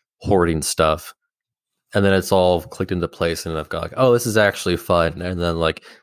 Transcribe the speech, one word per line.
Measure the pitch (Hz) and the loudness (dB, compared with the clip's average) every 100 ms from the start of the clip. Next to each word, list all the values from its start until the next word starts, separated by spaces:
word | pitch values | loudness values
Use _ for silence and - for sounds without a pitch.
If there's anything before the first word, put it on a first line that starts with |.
| _ _ | _ _
hoarding | - 95 85 80 | 0 2 2 0
stuff. | - - 80 76 - - _ _ _ _ _ _ _ 110 | -2 0 2 0 -6 -20 _ _ _ _ _ _ _ 0
And | 98 | 2
then | |
it's | 95 90 | 2 2
all | 95 90 87 | 2 4 2
clicked | - - 95 | -2 -8 -6
into | 90 85 | -4 -4
place, | - 85 82 - | -4 -4 -4 -6
and | 80 | -8
I've | 76 | -8
got, | 82 | -8
like, | 82 - | -6 0
"Oh, | 127 | 2
this | 120 120 | 2 2
is | 107 | 2
actually | 101 - - 87 | 2 0 -2 -2
fun." | - 87 82 82 | 2 2 2 -2
And | 90 90 | -6 -4
then, | 87 82 | -2 0
like, | 80 78 - - | -2 -4 -10 -20